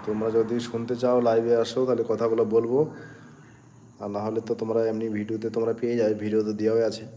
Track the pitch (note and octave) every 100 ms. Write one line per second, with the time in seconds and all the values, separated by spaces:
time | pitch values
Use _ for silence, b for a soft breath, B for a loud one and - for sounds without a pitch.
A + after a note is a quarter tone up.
0 | - G#2+ A2 A2+ G#2+ A#2+ A#2 A#2 A#2 A#2+
1 | B2+ B2 A#2+ A2+ A#2 A#2 A2+ C3 B2+ A2+
2 | A2 G#2+ A2+ A2+ A2 A2+ A2+ C3 D#3 B
3 | B B B B B B B - - -
4 | G2+ G#2 G#2+ A2 - A#2 A2 A2+ A2+ A2
5 | A2+ G#2+ G#2 A2 A2+ A2+ A2+ A2+ A#2+ A#2+
6 | A2 G#2 G#2+ G#2+ G#2+ G#2 A2 A2+ A2+ G#2
7 | C#2